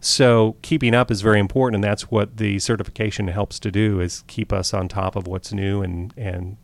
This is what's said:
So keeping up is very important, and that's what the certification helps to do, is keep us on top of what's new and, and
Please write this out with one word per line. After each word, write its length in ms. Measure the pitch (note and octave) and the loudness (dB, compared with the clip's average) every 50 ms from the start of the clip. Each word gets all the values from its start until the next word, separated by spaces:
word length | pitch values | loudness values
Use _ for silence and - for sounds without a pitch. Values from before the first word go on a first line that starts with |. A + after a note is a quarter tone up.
| - | -4
So 520 | - - - C3 B2 A#2 A2+ A2 A2 - - | -2 2 4 6 6 6 6 4 2 0 -4
keeping 320 | - - D#3+ D3 C3 A#2 A#2 | -4 -2 0 0 2 4 4
up 160 | A#2+ B2+ - | 4 4 2
is 100 | A#2 F#2+ | 0 2
very 180 | G#2 A2 G#2+ G#2 | 4 4 4 4
important, 360 | G2 F#2+ - C3 C3 B2 A2 | 4 2 2 2 2 2 2
and 80 | G2 G#2 | 0 0
that's 280 | G#2 G#2 - - - | 0 0 -2 -4 -2
what 240 | A#2 G#2+ G#2 - A#2 | 0 0 0 -2 -2
the 240 | A2 A2 G#2 G2 G2 | -4 -2 -2 -2 -2
certification 680 | - - A#2 G#2 G2+ - - - A2 G#2 - - G2+ F#2 | 0 0 -2 -2 -4 -6 -6 -4 -4 -4 -2 -2 -4 -2
helps 280 | E2+ G2+ G2+ - - - | -2 -2 -4 -4 -6 -6
to 120 | - G#2+ | -6 -2
do, 300 | F#2 G#2 A2 G#2+ G2+ F#2 | 0 2 2 2 2 0
is 240 | F2 F2 - - - | -2 -2 -4 -8 -14
keep 240 | - - A2+ G#2+ - | -12 -8 -8 -4 -2
us 220 | G#2 G2 F#2 - - | -2 -2 -2 -2 -2
on 160 | G2 F#2 F#2 | -4 -4 -4
top 260 | - G2+ F#2+ F#2+ - | -4 -4 -4 -2 -4
of 120 | G2+ F2+ | -4 -6
what's 260 | F2+ F#2 F#2 - - G#2+ | -6 -8 -8 -8 -6 -6
new 280 | G2 G2 G2 G2+ G2+ | -4 -2 -2 -2 -2
and, 320 | G2 F2+ F2+ F2 F2+ G#2 - | -2 -4 -4 -6 -8 -8 -10
and 400 | - A2 F#2+ F2+ F2+ F2+ F#2 G#2 - | -8 -8 -6 -6 -6 -8 -10 -12 -14